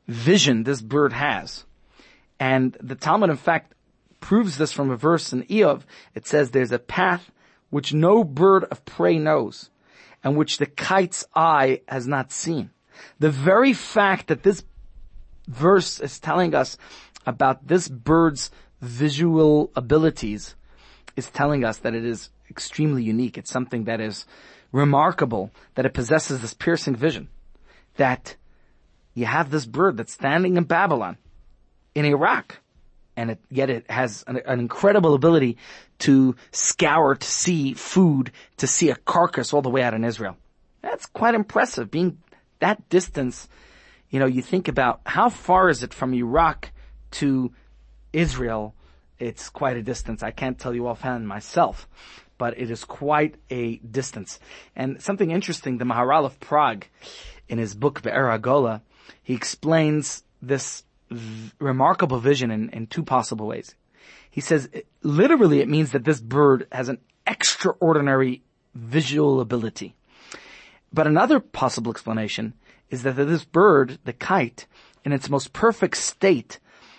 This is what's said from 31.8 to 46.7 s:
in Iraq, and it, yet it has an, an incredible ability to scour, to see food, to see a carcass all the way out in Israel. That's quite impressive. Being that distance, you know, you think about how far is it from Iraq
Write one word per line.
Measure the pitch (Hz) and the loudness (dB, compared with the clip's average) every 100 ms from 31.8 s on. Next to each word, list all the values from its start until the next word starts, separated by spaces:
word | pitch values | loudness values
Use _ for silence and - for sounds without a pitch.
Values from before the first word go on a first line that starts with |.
| _ | _
in | - | -2
Iraq, | 147 143 196 - - - _ _ _ _ _ - | 2 2 2 0 -6 -18 _ _ _ _ _ -8
and | 117 | -8
it, | - _ | -8 _
yet | 131 135 | -2 -2
it | 120 - | -2 -6
has | 117 127 101 - | -4 -4 -6 -10
an, | 123 - | -8 -4
an | 127 | -4
incredible | 120 - 196 208 165 | -4 0 4 4 6
ability | 143 156 165 127 117 - - - - | 6 6 4 2 -2 -12 -20 -20 -2
to | - 135 131 123 - | 4 6 6 0 -8
scour, | - - - 156 156 147 | -6 -4 0 2 4 2
to | 135 - | 2 -4
see | - - 170 135 | -4 0 0 -2
food, | 127 - 185 180 139 123 - - - | -6 -2 4 4 4 -2 -8 -20 -6
to | 135 | -4
see | - 160 | 0 0
a | 120 | 0
carcass | - 170 175 - 117 | -2 2 2 0 -2
all | 147 | 0
the | 135 | 0
way | 127 | 0
out | 123 | 0
in | 110 | 0
Israel. | 117 110 101 92 _ _ _ _ | -2 -4 -8 -12 _ _ _ _
That's | - 480 - | -10 -10 -10
quite | - 226 | -2 0
impressive. | 233 208 - 240 - 110 | 0 0 -2 -2 -4 -6
Being | 151 180 - _ _ _ _ | -2 -2 -4 _ _ _ _
that | 170 214 - | -2 -2 0
distance, | 180 185 - 127 - - _ - _ _ _ _ | 0 0 -4 -6 -8 -16 _ -20 _ _ _ _
you | 135 | 0
know, | 135 | 0
you | 127 | 0
think | 123 180 175 | -2 -4 -2
about | 139 127 - | 0 0 -2
how | - 170 240 | -4 0 0
far | - - 185 185 | 0 2 4 4
is | 131 | 2
it | 123 | -4
from | - 131 | -6 -4
Iraq | 123 120 143 165 - - | -2 0 2 2 0 -10